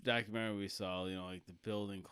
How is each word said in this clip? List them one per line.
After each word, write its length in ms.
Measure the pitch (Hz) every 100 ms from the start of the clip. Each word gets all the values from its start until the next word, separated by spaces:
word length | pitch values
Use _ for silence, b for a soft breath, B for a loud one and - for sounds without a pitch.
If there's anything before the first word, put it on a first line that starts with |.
documentary 540 | 123 117 107 113 110 101
we 80 | 98
saw, 380 | - 95 92 92
you 80 | 92
know, 100 | 92
like, 220 | 92 -
the 60 |
building 500 | 85 110 104 101 98 87